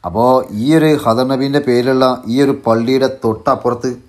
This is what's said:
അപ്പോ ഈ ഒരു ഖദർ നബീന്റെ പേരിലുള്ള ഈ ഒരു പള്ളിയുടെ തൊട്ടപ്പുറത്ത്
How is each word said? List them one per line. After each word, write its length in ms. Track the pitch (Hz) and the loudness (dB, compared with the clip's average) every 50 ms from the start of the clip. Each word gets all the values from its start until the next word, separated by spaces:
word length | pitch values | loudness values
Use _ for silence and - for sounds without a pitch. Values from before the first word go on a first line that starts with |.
| - - | -10 -6
അപ്പോ 180 | 82 110 117 127 127 131 - - 101 107 117 | -2 0 2 2 2 2 0 -2 -8 -4 0
ഈ 20 | 139 160 160 | 2 2 4
ഒരു 120 | 156 156 151 - - | 4 4 2 2 0
ഖദർ 220 | 120 110 120 131 131 | 0 0 0 0 0
നബീന്റെ 320 | 135 127 135 139 143 147 143 131 | 0 -2 -2 0 -2 -2 0 2
പേരിലുള്ള 360 | 123 123 120 131 131 131 131 127 127 123 - 110 120 | 0 0 2 2 2 2 2 0 0 -2 -6 -4 0
ഈ 40 | 135 143 | 0 0
ഒരു 100 | 143 139 139 - | 0 0 -2 0
പള്ളിയുടെ 420 | 117 113 113 117 120 131 131 131 131 135 - - | 0 0 0 0 0 0 0 0 -2 -2 -2 -4
തൊട്ടപ്പുറത്ത് 680 | 113 107 110 - 143 131 123 - 123 120 120 - 131 120 117 - | -4 -4 -2 -2 -2 -2 0 -2 -4 -4 -4 -6 -8 -8 -8 -16